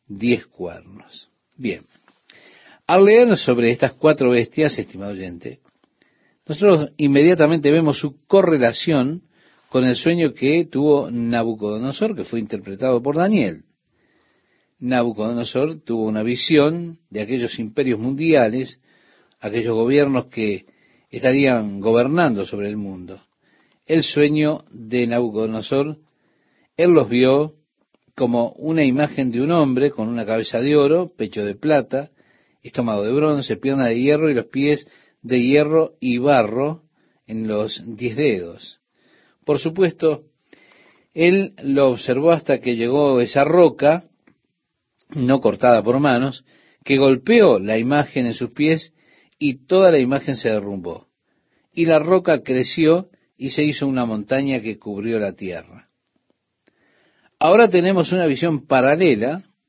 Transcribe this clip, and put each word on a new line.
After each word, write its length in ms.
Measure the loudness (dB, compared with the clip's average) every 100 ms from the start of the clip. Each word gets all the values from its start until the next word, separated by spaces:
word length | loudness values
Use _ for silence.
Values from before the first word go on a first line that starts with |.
| _
diez 380 | -6 -2 -2 -4
cuernos. 840 | -14 -14 -14 -20 -20 -20 -20 -20 _ _ -10
Bien, 240 | -8 -8 _ _ _ _ _ _ _ _ _ _ 0
al 160 | 4
leer 320 | 6 6 6 2
sobre 340 | 0 2 2
estas 220 | 0 -2
cuatro 360 | 2 2 2 2
bestias, 500 | 2 0 -2 -2 -2
estimado 320 | -10 -12 -12
oyente, 480 | -12 -14 -14 -16 -18 _ _ _ _ _ _ _ _ -12
nosotros 440 | 0 2 2 0 -2
inmediatamente 720 | 2 4 4 4 4 4 2
vemos 300 | 2 2 -2
su 260 | -8 -10 _
correlación 1000 | 2 4 2 0 0 -2 0 0 -4 -14 _ _ _ _
con 140 | 0
el 120 | 0 0
sueño 380 | 0 0 0
que 320 | 0 0 0 -2
tuvo 460 | -2 2 2 0
Nabucodonosor, 1040 | -6 -2 -2 -2 -4 -6 -6 -8 -4 -6 -6
que 80 |
fue 160 | -8 -8
interpretado 640 | -8 -10 -12 -6 -2 0
por 160 | -2 -2
Daniel. 460 | 0 0 0 -6 _ _ _ _ _ _ _ _ _ _ _ _
Nabucodonosor 1000 | -4 -2 -2 -2 -6 -4 -4 -4 -4 -6
tuvo 240 | -6 -4 -2
una 180 | -2
visión 760 | -4 -4 2 2 2 -2 -10 -14 _
de 120 | -10
aquellos 380 | -6 -6 -6 -8
imperios 400 | -8 -4 -2 -2
mundiales, 800 | -4 -4 2 2 2 -2 -8 -14 _ _ _ _ _ _
aquellos 360 | -8 -6 -4 -2
gobiernos 520 | 2 2 2 -2 -4
que 380 | -6 -6 -6 -12 _ _ _ _
estarían 720 | -4 0 2 2 0 -4 -4
gobernando 640 | 0 2 2 0 0 -2 -6
sobre 240 | -8 -8
el 80 | -8
mundo. 440 | -10 -14 -16 -20 _ _ _ _ _ _ -2
El 180 | 0
sueño 600 | 0 0 2 2 0 -2 -10
de 360 | -20 -6 -2 0
Nabucodonosor, 880 | 0 -2 -4 -4 -6 -4 -2 -2 -8 _ _ _ _ _ _ _ 0
él 140 | 4
los 180 | 4 4
vio 440 | 2 4 2 -2 -8 _ _ _ _ _ -6
como 360 | -2 -2 -4
una 300 | -6 -4 0
imagen 480 | 2 0 -2 -2 -4
de 100 | -2
un 100 | 0
hombre 400 | 2 2 2 0
con 160 | -2 -6
una 180 | -6 -4
cabeza 340 | -4 -4 -4
de 160 | 0 2
oro, 320 | 2 0 -2 -8
pecho 280 | -8 -6 -8
de 100 | -6
plata, 560 | 0 0 0 -8 -8 _ _ _ _ _
estómago 400 | -10 -6 -4 -4
de 80 | -2
bronce, 460 | 0 0 -2 -4 -6
pierna 300 | -2 0 0
de 120 | 0
hierro 300 | 2 2 0
y 40 |
los 140 | -2 -4
pies 400 | -2 0 -2 -4 _ _ _
de 200 | -2 0
hierro 520 | 2 2 2 0 -2 -4
y 180 | -6 -2
barro 640 | 2 2 2 -2 -6 -8 _ _ _ _ -12
en 220 | -8 -4
los 340 | -4 -4 -8 -14
diez 300 | -10 -8 -2
dedos. 640 | -2 -2 -6 -16 -20 -20 _ _ _ _ _ _ -4
Por 120 | -4
supuesto, 640 | -4 -2 -2 0 -4 -4 _ _ _ _ _ _ _ _ _
él 400 | 0 2 2 0 -8
lo 260 | -2 2 2
observó 400 | 0 -4 0 2
hasta 280 | 0 0 -2
que 160 | -2 -2
llegó 460 | 0 0 2 2
esa 240 | 0 0 2
roca, 580 | 4 4 4 0 0 -4 _ _ _ _ _ _ _ _ _ _ -4
no 240 | 0 2
cortada 420 | 2 2 4 4
por 200 | 4 2
manos, 420 | 2 2 -2 -6 _ _ _ _
que 140 | -2 2
golpeó 600 | 4 2 4 6 6 4
la 200 | 0 -2
imagen 480 | 0 0 0 -4 -4
en 80 |
sus 200 | -4 -8
pies 400 | -2 0 0 -4 _ _ _ _ _
y 260 | -6 -6 _
toda 240 | 4 6
la 100 | 4
imagen 360 | 2 -2 -4 -6
se 140 | -4
derrumbó. 580 | -4 -6 -10 -10 -14 _ _ _ _ _ _ _
Y 120 | -4 2
la 120 | 2
roca 460 | 2 0 2 -2
creció 640 | 0 -2 -2 0 2 2 -2 _ _ _
y 140 | -8
se 120 | -2
hizo 240 | -2 -2 -4
una 160 | -2
montaña 560 | -4 -6 -4 -4 -2 -4
que 180 | -6 -10
cubrió 400 | -10 -8 -4 -4
la 140 | -4
tierra. 560 | -8 -12 -12 -16 -20 _ _ _ _ _ _ _ _ _ _ _ _ _ _ _ _
Ahora 300 | 4 6 6
tenemos 420 | 4 2 0 0
una 140 | 0 0
visión 420 | 0 -2 -4 0
paralela 800 | 2 2 2 2 2 -2 -6 -12 _